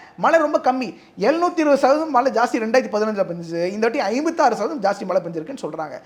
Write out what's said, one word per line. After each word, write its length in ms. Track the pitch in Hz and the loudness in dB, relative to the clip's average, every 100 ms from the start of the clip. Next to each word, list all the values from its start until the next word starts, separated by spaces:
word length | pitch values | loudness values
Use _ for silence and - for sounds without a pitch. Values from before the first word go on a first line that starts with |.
| - - | -18 -2
மழை 220 | 208 330 | 2 4
ரொம்ப 180 | 302 311 | 2 2
கம்மி. 300 | - 262 220 - - - | 0 -2 -4 -10 -18 -2
எழுநூத்தி 420 | 196 320 349 311 | 0 2 0 2
இருபது 140 | 302 277 | 4 4
சதவீதம் 340 | 262 302 320 | 6 4 2
மழை 200 | 262 269 | 2 2
ஜாஸ்தி 300 | 220 240 247 | 0 0 0
ரெண்டாயிரத்தி 280 | 220 226 214 208 | 0 0 0 -2
பதினஞ்சுல 280 | 214 208 175 | -2 -2 -4
பெஞ்சுது. 320 | 170 170 170 175 | -4 -8 -4 -4
இந்த 180 | 202 226 | 0 -2
வாட்டி 140 | 254 | 0
ஐம்பத்தாறு 560 | 202 240 311 330 285 214 | -2 0 -2 2 2 2
சதவீதம் 280 | 220 311 190 | -4 -2 -2
ஜாஸ்தி 200 | 202 196 | -2 -2
மழை 160 | 185 | -2
பெஞ்சிருக்குன்னு 420 | 170 165 160 269 - | -2 -8 -10 -10 -10
சொல்றாங்க. 300 | 160 156 123 | -8 -10 -10